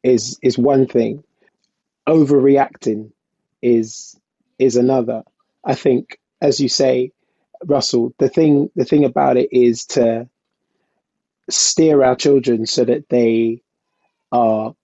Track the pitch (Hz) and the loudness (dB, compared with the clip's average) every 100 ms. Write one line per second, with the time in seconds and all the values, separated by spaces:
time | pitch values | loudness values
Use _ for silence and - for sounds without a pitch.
0 | 123 123 113 131 127 120 127 135 131 120 | 0 0 -2 -6 -4 0 0 2 0 0
1 | 113 143 - _ _ _ _ _ _ _ | -2 -4 -16 _ _ _ _ _ _ _
2 | - 160 139 143 135 139 135 - 123 107 | -2 2 2 4 4 2 0 -4 -6 -6
3 | 107 _ _ _ _ _ 120 117 113 - | -8 _ _ _ _ _ 0 0 -2 -10
4 | - - _ _ _ - 131 120 127 135 | -20 -20 _ _ _ -2 0 2 0 0
5 | 117 113 - _ _ _ - 135 143 127 | -2 -8 -12 _ _ _ -8 -4 0 -2
6 | - - _ _ 143 - 135 - 135 127 | -4 -16 _ _ -2 0 -2 0 0 0
7 | 127 _ _ _ _ - 165 143 - 123 | -4 _ _ _ _ -12 -4 -2 -2 -2
8 | 120 - 135 - 156 143 143 - 123 151 | -2 -2 -2 2 2 2 0 -4 0 2
9 | 139 131 139 123 139 127 120 113 - - | 2 0 0 0 0 2 2 0 -4 -2
10 | 117 113 123 _ _ _ _ _ _ _ | 0 -2 -8 _ _ _ _ _ _ _
11 | _ _ _ _ - - - - 160 147 | _ _ _ _ -10 -4 -4 0 2 2
12 | 131 127 147 139 120 113 113 - 120 120 | 2 0 2 2 2 -2 -2 -2 -2 -2
13 | - 123 117 113 113 117 _ _ _ _ | -2 0 0 0 -2 -4 _ _ _ _
14 | _ _ _ 123 113 110 110 - | _ _ _ -2 0 -2 -6 -12